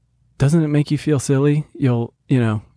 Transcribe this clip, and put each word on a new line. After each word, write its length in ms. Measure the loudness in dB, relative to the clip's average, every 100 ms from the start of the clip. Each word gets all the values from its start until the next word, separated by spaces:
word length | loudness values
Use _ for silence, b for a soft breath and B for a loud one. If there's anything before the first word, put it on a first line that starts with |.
| _ _ _ -2
"Doesn't 240 | 0 2
it 60 | 2
make 200 | 0 0
you 80 | -2
feel 220 | -2 -2
silly? 480 | 0 0 2 0 -4 -4
You'll, 400 | -2 0 -4 _ -2
you 120 | 0
know, 240 | 0 -2 -8